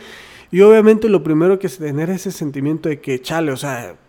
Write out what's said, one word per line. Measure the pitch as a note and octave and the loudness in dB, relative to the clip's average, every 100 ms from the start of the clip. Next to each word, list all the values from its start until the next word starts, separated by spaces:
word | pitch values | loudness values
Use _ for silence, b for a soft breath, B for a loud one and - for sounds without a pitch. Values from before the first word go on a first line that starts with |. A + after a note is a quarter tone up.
| B B B B B | B B B B B
Y | F3 | 4
obviamente | G#3 A3 G#3+ A3 A3+ | 6 8 6 4 2
lo | F#3+ | 0
primero | D#3 D#3 F3 F#3+ | 0 0 2 0
que | F#3+ | -4
se | - | -8
te | D3+ | -8
genera | C#3+ E3 | -6 -6
es | F#3 G3 | -6 -8
ese | F3+ | -8
sentimiento | D3+ C#3 C#3 D#3+ D#3+ | -8 -6 -6 -4 -6
de | D3 | -6
que, | - B2+ | -6 -8
"Chale, | B2+ D#3+ D#3 | -6 -4 -4
o | B2+ | -6
sea | C#3+ B2 G#2+ D#2+ | -8 -10 -12 -18